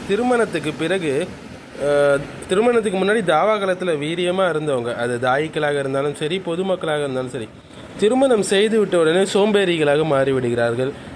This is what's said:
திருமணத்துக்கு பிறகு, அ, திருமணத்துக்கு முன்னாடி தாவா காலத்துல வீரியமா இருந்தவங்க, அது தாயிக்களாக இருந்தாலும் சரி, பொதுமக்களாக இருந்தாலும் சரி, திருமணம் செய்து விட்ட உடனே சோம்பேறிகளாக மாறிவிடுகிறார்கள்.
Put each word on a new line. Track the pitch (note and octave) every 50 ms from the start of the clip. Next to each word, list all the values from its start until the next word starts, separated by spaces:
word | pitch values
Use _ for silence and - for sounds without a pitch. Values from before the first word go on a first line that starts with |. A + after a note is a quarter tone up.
| - -
திருமணத்துக்கு | G3 G3+ B3 B3 B3 A#3 A3 F3+ D#3 E3 C#3+ D#3 D3 B2+
பிறகு, | D#3 E3 F#3 G3 E3+ D3+ C3 D3 F3+ F3+ - - - - - - - - - - C#3
அ, | C#3+ D3 C#3+ C#3+ C#3+ C#3+ C#3+ D3+ - - - - -
திருமணத்துக்கு | F3+ F#3+ A3+ B3 A#3+ A#3 G3+ A3 F#3 F#3+ F#3
முன்னாடி | G3 G#3+ A#3+ G3+
தாவா | E3 D#3+ D3+ F3 G#3+ A3
காலத்துல | G#3 G3 G3 F3+ F3+ F#3 F3+ D#3+ C#3+
வீரியமா | D3 D3+ E3+ E3+ F3+ F3 F3+ F#3+ F#3+ F3
இருந்தவங்க, | D#3 D#3 D#3 D3+ C#3 B2 A#2 A#2+ A#2
அது | F#2 A#2+ A#2+ B2 A#2
தாயிக்களாக | B2 B2+ B2+ C#3+ D#3 D#3+ D#3 D#3+ D3+ D3 C#3+ C#3+
இருந்தாலும் | C3+ C3+ C3+ C3+ C#3 D3 C#3+
சரி, | - D#3+ D3+ F3 F#3+ F#3+
பொதுமக்களாக | F3 E3 E3+ F#3 F#3+ F#3 G3+ - D#3+ D3+ D3
இருந்தாலும் | D3 C#3 C3 B2+ C3 B2+
சரி, | B2 C3 A2 G#2+ - - - - - - - - - -
திருமணம் | G3 G#3+ B3 C4 C#4 C4+ B3 G#3 F#3+
செய்து | - G3+ G3 G#3+ A3+ G#3+ A3
விட்ட | G3+ E3+ F3+ F3
உடனே | D#3+ D#3 E3 F#3
சோம்பேறிகளாக | F#3+ F#3+ - G3+ G3 G#3+ G3+ G3+ G3 F3 F3 D#3+ D#3 C#3+ C#3+ D3+ D#3+
மாறிவிடுகிறார்கள். | D#3+ C#3 C3+ C3+ C#3 C3+ C3 B2 A#2+ A#2+ A#2+ A#2 A#2 A#2 A#2+ C3 C3+ C#3+ - - - -